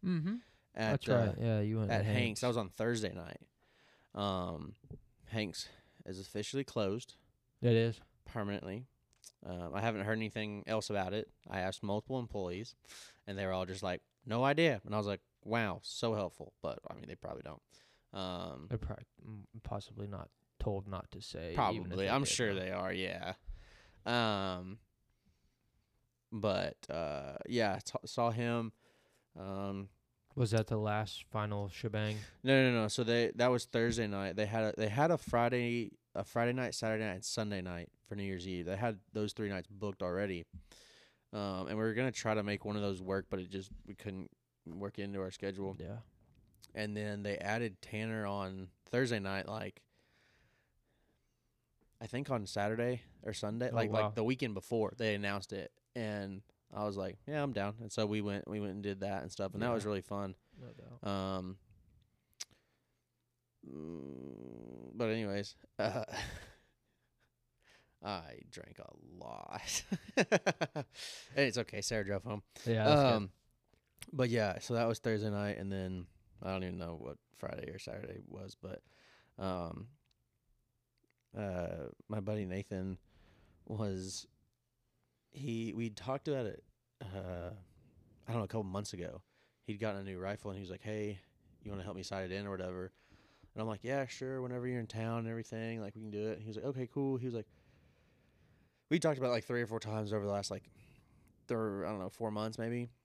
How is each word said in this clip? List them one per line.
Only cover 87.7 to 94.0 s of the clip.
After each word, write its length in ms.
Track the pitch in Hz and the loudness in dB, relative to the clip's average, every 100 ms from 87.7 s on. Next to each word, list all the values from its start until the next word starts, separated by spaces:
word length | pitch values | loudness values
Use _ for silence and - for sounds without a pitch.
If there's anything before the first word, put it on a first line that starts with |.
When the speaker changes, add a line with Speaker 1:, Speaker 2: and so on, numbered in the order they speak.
| - - - - - - | -20 -20 -20 -20 -20 -2
Speaker 2:
I 40 | |
don't 60 | 113 | 0
know, 40 | |
a 40 | 101 | 0
couple 160 | 113 | 0
months 300 | 101 95 104 | 0 -2 -4
ago. 260 | 95 85 - - _ _ _ - | -6 -6 -8 -16 _ _ _ -8
He'd 120 | 104 | -2
gotten 200 | 110 98 | -2 -2
a 40 | |
new 140 | 98 92 | -4 -4
rifle, 320 | 92 104 104 | -4 -4 -6
and 60 | 95 | -6
he 40 | |
was 80 | 95 | -6
like, 120 | 92 | -8
"Hey, 360 | 107 107 104 98 - _ _ - | -6 -2 -2 -4 -12 _ _ -16
you 80 | 104 | -8
wanna 120 | 101 | -6
help 140 | 92 95 | -6 -6
me 60 | |
sight 220 | 92 98 92 | -6 -4 -2
it 20 | |
in 140 | 95 101 | -4 -4
or 40 | |
whatever?" 420 | 95 90 90 92 _ _ - - _ - | -4 -4 -4 -6 _ _ -20 -20 _ -16
And 60 | - | -6
I'm 60 | 110 | -4
like, 160 | 104 | -2
"Yeah, 220 | 117 139 | 0 0